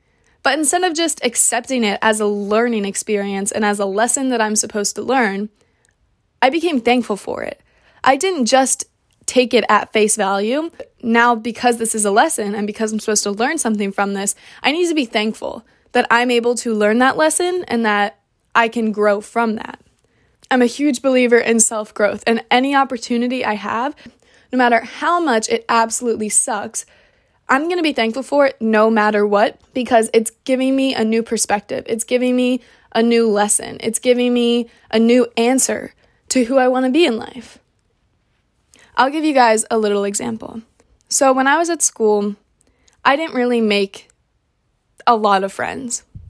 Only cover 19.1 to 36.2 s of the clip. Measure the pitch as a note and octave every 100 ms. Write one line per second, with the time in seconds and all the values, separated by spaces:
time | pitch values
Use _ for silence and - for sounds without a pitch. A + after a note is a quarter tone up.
19.1 | G3+ G#3 A#3 A3+ G#3+ - - _ _ _
20.1 | _ _ _ _ B3+ A#3+ - D4 B3 C4+
21.1 | B3+ B3 A#3 - A3+ G#3 A3 G#3+ - G#3
22.1 | G#3 - A3+ - B3 C4+ C#4 C4+ A#3+ -
23.1 | A#3+ B3 B3+ A#3 G#3 G3+ A3 C4 - -
24.1 | - _ _ _ B3+ A#3+ A#3 A#3+ - D4+
25.1 | F4 D#4+ A3+ A3 A#3 - A#3 A3+ A3+ B3
26.1 | A3 G#3+ - - G#3+ A3 - - _ _
27.1 | _ _ _ - C4 E4 F4+ D#4 B3+ A3+
28.1 | A#3+ C4 C#4+ C#4 - A3 G#3+ A3 A3+ G#3+
29.1 | G#3 G#3 G3+ C4 - _ C4 A#3 A#3 A3+
30.1 | A3+ A3+ - - B3+ C4 C4+ C4+ - A3
31.1 | A3+ A3+ A3 - G3+ - - - A3+ -
32.1 | B3 B3 B3 B3 B3+ - _ _ A3 A#3
33.1 | A#3 A3+ G3+ G#3 - - - A3+ A3 B3+
34.1 | B3 B3 A#3+ A#3 A#3+ A#3 _ _ A3 A3+
35.1 | B3 A#3+ - A#3 C4 - G#3 - - _
36.1 | _